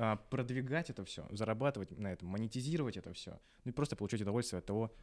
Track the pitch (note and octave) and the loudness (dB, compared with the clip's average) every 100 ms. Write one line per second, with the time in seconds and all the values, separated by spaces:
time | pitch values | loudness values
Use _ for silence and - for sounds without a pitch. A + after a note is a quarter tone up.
0 | A2+ G#2+ - C3 B2 B2+ B2+ D#3 E3 A2+ | 4 2 0 0 0 0 2 0 0 -4
1 | F#2+ - - G2+ A2 A2 C#3 B2 F#2 F2+ | -6 -8 -6 -2 0 4 2 2 -2 -2
2 | G2+ F2+ F2 G2 A2 B2+ C3 E3 C3 F#2+ | -2 -2 -2 0 0 0 0 2 2 -2
3 | - F#2 - - - - B2+ B2 D3 - | -6 -10 -10 -12 -14 -10 -4 0 0 2
4 | G2+ A2 G2+ A2+ A#2+ F#2 - G#2 A2+ - | 0 2 2 2 2 -2 0 0 0 -4